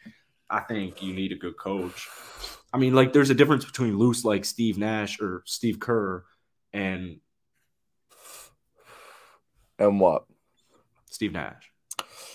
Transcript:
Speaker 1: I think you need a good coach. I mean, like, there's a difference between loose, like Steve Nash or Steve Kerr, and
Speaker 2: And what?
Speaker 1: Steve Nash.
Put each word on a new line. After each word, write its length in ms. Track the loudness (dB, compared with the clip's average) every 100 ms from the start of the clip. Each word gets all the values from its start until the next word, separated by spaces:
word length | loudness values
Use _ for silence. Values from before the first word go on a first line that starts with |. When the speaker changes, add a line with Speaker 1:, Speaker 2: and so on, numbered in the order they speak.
| -20 -20 _ _ -8
Speaker 1:
I 120 | -6
think 420 | -4 -8 -8 -10
you 100 | -10
need 200 | -6 -6
a 40 | -6
good 200 | -12 -10
coach. 520 | -8 -6 -6 -10 -18 -18 -20 -16 -16 -16 -6
I 40 | 0
mean, 180 | 4
like, 180 | 6 6
there's 180 | 6 6
a 40 |
difference 300 | 6 6 4
between 340 | 0 -2 0 4
loose, 260 | 4 4
like 200 | 0 0
Steve 340 | -2 -2 -2 0
Nash 420 | -2 -4 -6 -6
or 220 | -6 -8 -10
Steve 320 | -4 -4 -4
Kerr, 460 | -2 -2 -2 -6 -12 _ _ _ _
and 480 | -6 -4 -6 -10 -14 _ _ _ _ _ _ _ _ _ _ -20 -20 -20 _ _ _ -20 -20 -20 -20 -20 _ _ _ _ 2
Speaker 2:
And 220 | 2 6
what? 240 | 4 4 -4 _ _ _ _ _ _ _ -18
Speaker 1:
Steve 220 | -8 -6
Nash. 380 | -6 -10 -14 -20 _ -20 -16 -16 -16 -20